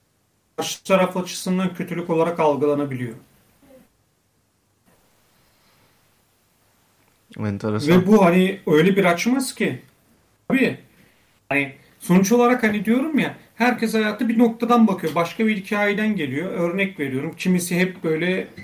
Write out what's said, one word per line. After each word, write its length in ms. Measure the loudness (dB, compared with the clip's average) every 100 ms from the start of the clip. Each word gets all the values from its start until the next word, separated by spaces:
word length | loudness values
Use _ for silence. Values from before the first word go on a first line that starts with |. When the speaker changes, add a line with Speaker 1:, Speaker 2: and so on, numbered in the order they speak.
| _ _ _ _ _ -10
Speaker 1:
karşı 280 | -10 -10
taraf 320 | 0 2 2 -2
açısından 580 | -8 -8 -4 -2 -2
kötülük 360 | -6 -8 -8 -2
olarak 300 | 0 0 0
algılanabiliyor. 760 | 0 2 0 0 -4 -6 -8 -12 _ _ _ _ _ -20 _ _ _ _ _ _ _ _ _ _ _ _ _ _ _ _ _ _ _ _ _ _ _ _ _ _ _ _ _ _ _ _ _ _ _ -8
Speaker 2:
Enteresan. 500 | -6 -6 -4 -4 2
Speaker 1:
Ve 180 | 2 6
bu 180 | 4
hani 360 | 6 4 2 -2 0
öyle 300 | 4 4 4
bir 80 |
açmaz 500 | 2 0 0 -2 -2
ki. 280 | -4 -4 -4 -14 _ _ _ _ _ _
Tabii. 300 | 0 0 -2 -16 _ _ _ _ _ _
Hani 260 | -2 -2 -8 _ _
sonuç 320 | 2 4 4
olarak 300 | 4 4 4
hani 220 | 0 0
diyorum 340 | 0 0 0 -2
ya, 180 | -4 -6 _
herkes 400 | _ 0 0 -2
hayata 340 | -2 -2 -2 -2
bir 100 | 2
noktadan 480 | 2 2 2 4 4
bakıyor. 280 | 2 -2
Başka 320 | -2 -4 -2 -2
bir 100 | -2
hikayeden 600 | -4 -2 -2 0 -2 -2
geliyor. 340 | -4 -4 -6
Örnek 500 | -4 -4 -2 -4 -4
veriyorum. 340 | -4 -4 -6 -6
Kimisi 380 | 0 0 0 -2
hep 240 | -2 -2
böyle 440 | -4 -2 -2 -4 -6 -16